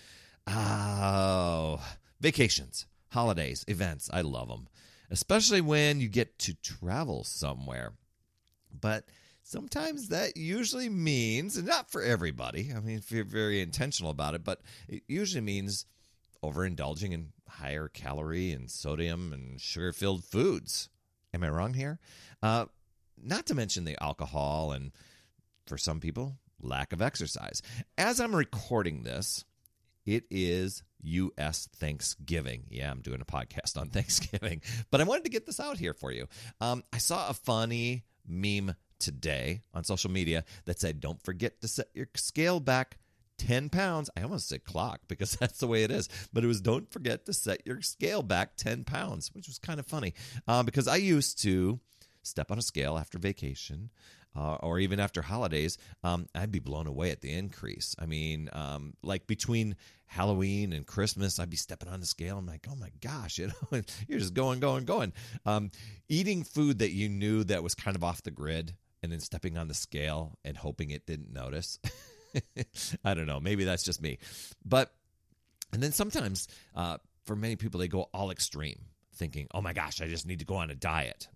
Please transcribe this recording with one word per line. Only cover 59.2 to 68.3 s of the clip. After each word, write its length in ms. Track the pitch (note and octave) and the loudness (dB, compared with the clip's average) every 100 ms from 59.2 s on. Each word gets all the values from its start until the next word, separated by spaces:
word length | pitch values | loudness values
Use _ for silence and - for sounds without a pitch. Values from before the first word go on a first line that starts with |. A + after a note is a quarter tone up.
| - | -2
between 500 | G#2+ - A#2 G#2+ G2 - - _ | -2 2 2 2 -2 -12 -20 _
Halloween 680 | - G2+ G2 G2 G2+ G2+ | 0 2 4 4 2 0
and 140 | D2+ - | -2 -4
Christmas, 520 | G2+ G#2 F#2+ G2 - | 0 0 2 0 0
I'd 120 | F2 | -2
be 60 | E2 | -4
stepping 320 | - D#2+ F#2 | -6 -8 -10
on 120 | F#2 | -6
the 60 | E2+ | -4
scale. 320 | - E2+ G2 | -4 -4 -6
I'm 80 | F2+ | -8
like, 200 | E2+ B2 | -8 -10
"Oh 60 | |
my 160 | C#3 F#2 D2 | -10 -10 -10
gosh," 380 | A#2 D3 F#2+ - | -8 -8 -6 -4
<laughs> 0 | |
you 100 | G2 | -4
know, 340 | - - C3 - - G#2+ | -4 -2 -2 -2 -8 -4
you're 100 | D4+ | -2
just 160 | F#2+ | 0
going, 240 | A2 C3 B2+ | 2 2 2
going, 280 | C#3 C3 B2 | 2 2 2
going. 260 | G#3 G2 - - - | 2 0 -4 -10 -4
Um, 260 | A2 G#2+ G2+ - A2 G2+ - | 2 2 0 -6 -16 -16 0
eating 360 | D#3 G3 F#3 | 2 4 2
food 340 | D3+ D3 D3 G#2+ | 0 4 4 6
that 140 | G#2 | 4
you 160 | F#2+ G#2 | 4 0
knew 360 | G2 G#2 G#2+ | 2 4 4
that 180 | G2 F#2 | 4 2
was 120 | F2 | 0
kind 200 | - G#2 F#2+ | -2 -2 0
of 60 | |
off 200 | F2 E2 | 0 -2
the 80 | - | -8